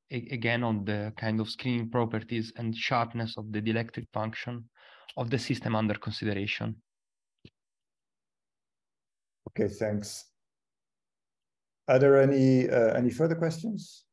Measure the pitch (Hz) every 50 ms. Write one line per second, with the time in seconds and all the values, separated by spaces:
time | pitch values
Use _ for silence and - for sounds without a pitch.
0 | _ _ 143 120 117 - - 113 117 117 120 120 123 117 110 104 98 107 104 104
1 | 104 107 104 - 113 110 110 110 107 107 - - - 127 123 120 117 113 120 123
2 | 117 117 117 113 110 - 123 113 113 113 - - 117 113 113 113 - - 131 120
3 | 117 117 - 117 113 113 - - 107 110 107 107 107 110 110 113 113 117 - 120
4 | 113 - - 107 110 110 110 - - 123 120 120 113 - _ _ - - - -
5 | - - - - 123 120 127 120 - - 131 - - 113 113 110 110 107 104 -
6 | - 110 107 - - 107 101 98 101 110 - - 117 113 110 - _ _ _ _
7 | _ _ _ _ _ _ _ _ - - - _ _ _ _ _ _ _ _ _
8 | _ _ _ _ _ _ _ _ _ _ _ _ _ _ _ _ _ _ _ _
9 | _ _ _ _ _ _ _ _ _ - - - 110 98 98 - 113 107 104 104
10 | 104 - - - - _ _ _ _ _ _ _ _ _ _ _ _ _ _ _
11 | _ _ _ _ _ _ _ _ _ _ _ _ _ _ _ _ _ - 127 131
12 | 131 139 139 135 135 139 139 135 131 131 131 127 127 - - 123 113 110 - 123
13 | 123 123 - 147 160 165 165 165 165 160 165 - - 233 208 165 - - - -
14 | _ _